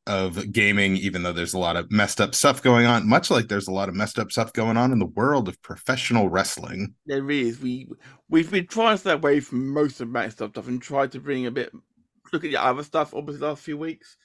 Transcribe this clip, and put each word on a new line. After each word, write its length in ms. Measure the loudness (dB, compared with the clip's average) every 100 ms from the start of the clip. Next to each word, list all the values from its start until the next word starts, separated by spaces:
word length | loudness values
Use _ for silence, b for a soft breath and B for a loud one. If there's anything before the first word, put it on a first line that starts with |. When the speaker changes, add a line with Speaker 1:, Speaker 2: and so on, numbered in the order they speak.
| -4
Speaker 1:
of 460 | -2 -2 -4 -2
gaming, 420 | 2 4 4 2 2
even 240 | -2 -4
though 100 | -4
there's 220 | -4 -4
a 40 | -2
lot 160 | -2
of 160 | -2 0
messed 300 | 0 2 2
up 140 | 0
stuff 280 | 4 2 4
going 220 | 4 6
on, 240 | 6 4 4
much 220 | 2 4
like 180 | 0 2
there's 180 | -4 -2
a 60 |
lot 160 | -4 -4
of 60 |
messed 240 | -4 -4 -4
up 120 | -4
stuff 220 | -4 -2
going 240 | -2 0 2
on 160 | 2
in 60 | 2
the 80 | 0
world 420 | 0 0 2 -2
of 120 | -8
professional 640 | -14 -10 -4 -2 2 2 2
wrestling. 680 | 2 -2 -4 -10 -8 -8 _ -6
Speaker 2:
There 240 | -4 -2
is. 280 | -2 -2 -2
We, 280 | -6 -6 -10 -18 b b 2
we've 220 | 2 4
been 160 | -2 -2
trying 280 | 2 2
to 40 | 2
stay 140 | 0
away 280 | 2 4 2
from 280 | 0 -4 -2
most 340 | 0 0 -2
of 60 | -6
Matt's 260 | -4 -4
stuff 200 | -6 -8 -8 -8
and 140 | -8
tried 300 | -4 -2 -2
to 60 | -4
bring 280 | -6 -4 -4
a 40 |
bit, 220 | -6 -8 -12 _ _ _ _ -8
look 140 | -6
at 60 | -2
the 120 | 0
other 200 | 0 0
stuff, 320 | -2 -2 -2
obviously, 260 | -6 -8 -6
the 60 | -6
last 160 | -6
few 160 | -8 -8
weeks. 400 | -8 -10 _ _